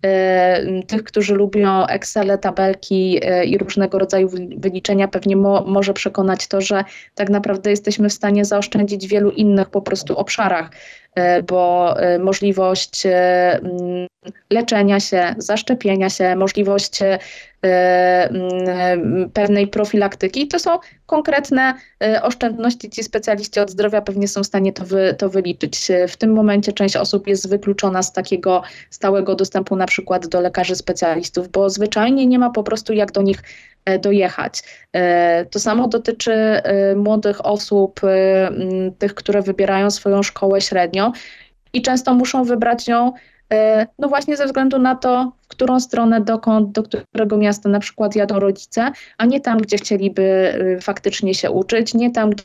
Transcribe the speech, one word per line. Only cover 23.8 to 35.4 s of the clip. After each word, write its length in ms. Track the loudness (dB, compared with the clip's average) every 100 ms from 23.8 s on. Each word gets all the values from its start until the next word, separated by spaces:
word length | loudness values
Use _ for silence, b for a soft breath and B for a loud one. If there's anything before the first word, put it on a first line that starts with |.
| 0 0
pewnie 260 | -2 -2 -2
są 140 | -2
w 40 | -2
stanie 260 | 0 0
to 120 | -2
wy-, 300 | -2 0 2 0
to 100 | -2
wyliczyć. 600 | 0 -2 -4 -6 -6 -2
E, 180 | 0 0
w 80 | 0
tym 160 | 2
momencie 400 | 4 4 2 0
część 240 | 0 -2 0
osób 300 | -2 -2 0
jest 240 | -2 0
wykluczona 520 | -2 -2 -2 -2 -2
z 100 | -2
takiego 500 | -6 -4 -2 0 0 B B B
stałego 440 | -4 0 0 0
dostępu 420 | -2 -2 -2 -4 -2
na 100 | -2
przykład 400 | -4 -2 -4 -2
do 140 | -2
lekarzy 360 | 0 -2 -4 -4
specjalistów, 720 | -4 -2 0 -2 -4 -6 -4
bo 220 | 0 0
zwyczajnie 560 | 0 -2 0 2 4 4
nie 120 | 4
ma 120 | 2
po 120 | 0
prostu 300 | -4 -6 -2
jak 200 | -2 0
do 100 | 0
nich, 200 | 0 0 B B B B
e, 140 | -2 0
dojechać. 640 | 2 2 0 -2 -8 -10 B B B
E, 520 | -2 2 4 4 2